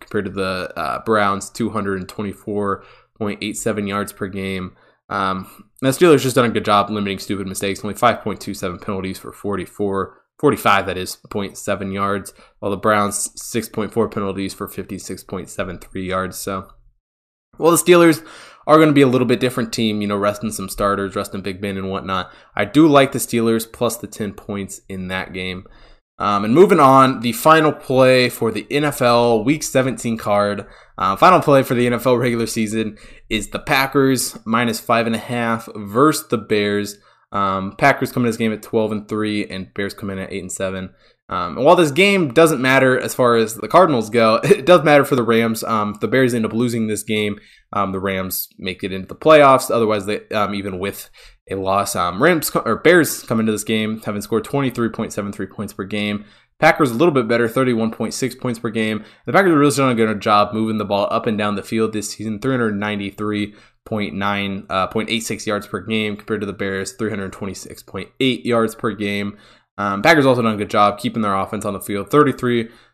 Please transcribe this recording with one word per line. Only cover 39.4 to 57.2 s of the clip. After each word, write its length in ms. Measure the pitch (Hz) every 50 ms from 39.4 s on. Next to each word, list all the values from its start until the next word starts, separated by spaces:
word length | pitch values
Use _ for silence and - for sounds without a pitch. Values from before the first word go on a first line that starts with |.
| 101
and 260 | - - 95 92 -
Bears 220 | - - 101 98 -
come 160 | - - 98
in 80 | 95 95
at 120 | 95 -
eight 120 | - 98
and 100 | 87 92
seven. 380 | - - 98 95 95 95 92 90 _ _ _ _ _ _ _ -
Um, 260 | 92 90 87 87 71
and 80 | 71 -
while 120 | 151 180
this 160 | 180 170 147
game 420 | 131 151 196 202 202 196 170 135 117
doesn't 260 | 156 165 156 156 120
matter 380 | 127 131 135 135 131 131 127 -
as 160 | - 113 -
far 220 | - 127 120 117
as 180 | 113 113 107 -
the 140 | - 104 107
Cardinals 420 | - 170 196 165 143 117 107 107
go, 240 | 107 117 113 110 110
<laughs> 100 | - -
it 220 | 139 196 208 131
does 180 | 139 180 170 147
matter 220 | 160 147 143 135
for 100 | - 147
the 60 | 123
Rams. 420 | 117 107 117 113 117 113 113 - -
Um, 280 | - 113 107 104 104 101
if 60 | -
the 80 | - 107
Bears 260 | 117 131 131 123 117
end 100 | 120 110
up 80 | 104
losing 340 | 110 113 123 120 117 117 110
this 180 | 110 107 101 -
game, 340 | - 110 107 104 104 101 - _ _ _ _ _ -
um, 200 | - 101 101 95
the 80 | 95 95
Rams 480 | 92 98 95 95 95 92 92 - - - _ -
make 260 | 90 95 90 - -
it 80 | 95
into 140 | 92 95 92
the 80 | - -
playoffs. 560 | - - 156 156 151 143 135 135 123 - -
Otherwise, 340 | - 117 113 107 107 104 95
they, 240 | 104 104 - - -
um, 240 | - 107 104 95 104
even 260 | 101 95 101 92 90
with 280 | 95 101 - - - - _ - - - _ _ _ -
a 60 | 95
loss, 400 | 98 95 95 95 101 98 - -
um, 260 | 98 87 87 87 95
Rams 300 | 139 170 180 156 - -
co-, 120 | - 170 -
or 120 | 120 110
Bears 460 | - - 156 175 175 147 135 - -
come 160 | - - 120 113
into 140 | 110 110
this 120 | 107 101 -
game 360 | - 113 110 110 107 110 110
having 200 | - 117 104 101
scored 220 | 101 - 117 110 110
twenty-three 440 | - - 139 139 127 117 - 117 110
point 240 | - - 110 -
seven 200 | - - 101 101
three 140 | 98 - 98
points 260 | 92 - - 104 98
per 120 | - - 101
game. 400 | 95 107 104 104 104 104 101 104 - _ _ _ _ _ -
Packers 320 | - 156 165 - 160 127
a 40 | 113
little 200 | 117 160 180 147
bit 140 | 131